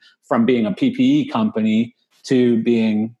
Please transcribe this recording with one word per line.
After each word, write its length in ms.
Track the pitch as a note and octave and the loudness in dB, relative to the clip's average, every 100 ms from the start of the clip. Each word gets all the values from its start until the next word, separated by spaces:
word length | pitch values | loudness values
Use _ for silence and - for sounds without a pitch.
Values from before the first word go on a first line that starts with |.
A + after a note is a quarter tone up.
| _ _ | _ _
from 240 | - B2 A#2 | -4 0 2
being 180 | B2 | 0
a 80 | G#2 | -2
P 180 | - C3 | -2 -2
P 300 | - B2+ D3 | 0 2 2
E 80 | B2+ | 0
company 680 | A#2+ G#2+ A2 A2 A2 A#2 - _ _ | -2 -2 -2 0 0 -2 -8 _ _
to 400 | - B2+ B2 A#2 | -2 2 2 2
being, 520 | A#2 A#2 A2+ G#2+ A2+ A#2 | 0 0 0 0 -4 -8